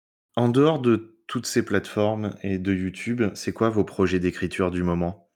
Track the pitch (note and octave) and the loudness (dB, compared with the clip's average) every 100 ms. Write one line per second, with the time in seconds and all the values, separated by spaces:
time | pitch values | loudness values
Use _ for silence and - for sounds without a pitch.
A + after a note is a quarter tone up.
0 | _ _ _ - A#2+ B2 D3+ D#3 B2 A2 | _ _ _ 0 2 4 4 4 2 2
1 | - _ - B2 - B2 - G2+ - - | 0 _ -10 -8 -2 -2 0 0 0 0
2 | G#2 A2 G#2 - G2 F#2+ F#2 F#2+ F#2 - | 0 0 -4 -6 -4 -2 0 0 -2 -6
3 | - A#2+ G#2 - - - A2+ G#2+ F#2 - | -6 0 0 -2 -6 0 0 2 0 0
4 | F#2+ F#2 F2+ - F2+ - F#2 F2+ F2+ F2 | 2 2 0 -2 -4 -2 -2 0 0 0
5 | F2 F#2+ _ | -2 -4 _